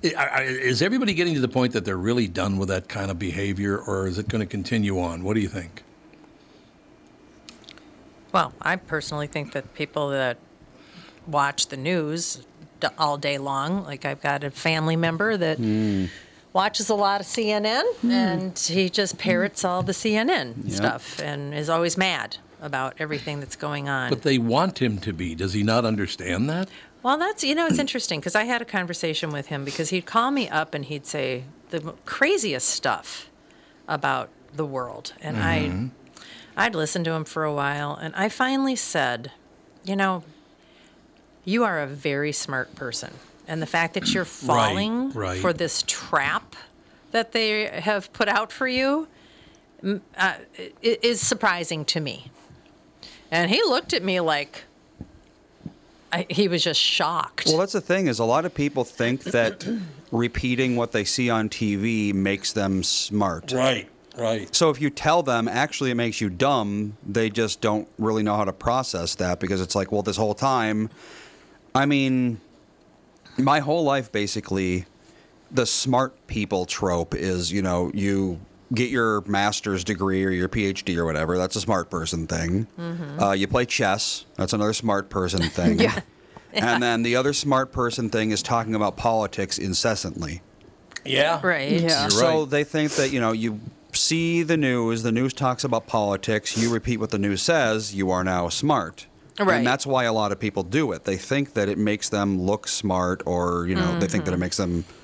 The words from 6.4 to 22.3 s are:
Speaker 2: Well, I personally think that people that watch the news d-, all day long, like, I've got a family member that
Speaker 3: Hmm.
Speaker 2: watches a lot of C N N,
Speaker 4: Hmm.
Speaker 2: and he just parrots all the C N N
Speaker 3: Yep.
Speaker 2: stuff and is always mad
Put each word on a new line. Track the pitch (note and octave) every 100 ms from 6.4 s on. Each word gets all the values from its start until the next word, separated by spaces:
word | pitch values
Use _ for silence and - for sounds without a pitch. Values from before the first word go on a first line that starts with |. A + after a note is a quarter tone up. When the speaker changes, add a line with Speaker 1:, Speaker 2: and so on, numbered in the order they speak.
| - - - - - - - - - - - - - - - - - - -
Speaker 2:
Well, | F#3+ D3 -
I | - F#3
personally | - D#3 - D3+ D3
think | D#3 C#3+
that | C#3+ -
people | - D3 - C#3+
that | C#3 C3 A#2+ - - - - - - - - -
watch | D3 C#3+ C#3+ -
the | C3+
news | C3+ F3+ D3+ E3 E3+ - - - - -
d-, | D#3 -
all | D3+ C#3+
day | C#3+ C#3
long, | C#3 C3+ C#3+ F#3+
like, | E3 C#3+ C#3+
I've | C#3
got | D3 C#3+
a | C#3+
family | - E3 D#3+ D#3 E3
member | E3 E3 G#3 G#3+
that | E3+ D3+
Speaker 3:
Hmm. | A2 G#2+ G#2+ G2 F#2 - - - -
Speaker 2:
watches | F#3 G3 G#3 G#3
a | G#3
lot | G3+ G3+
of | F#3+
C | - G#3+
N | G#3+ G#3+
N, | A#3+ G#4+ A#4+
Speaker 4:
Hmm. | A#3+
Speaker 2:
and | A#3+ A3+ F#3 F#3+ F3
he | - E3+ F#3
just | F3+ G3 -
parrots | G3 F3 G3 -
all | F#3+ F3+
the | F#3
C | F#3 A3 G#3+
N | A#3+
N | F4+ C3 A#2 G#2+
Speaker 3:
Yep. | -
Speaker 2:
stuff | G3+ A#2 - -
and | D3+ C#3+ C#3+
is | D3 D3+
always | E3 E3+ E3
mad | F#3 D#3+ G#2+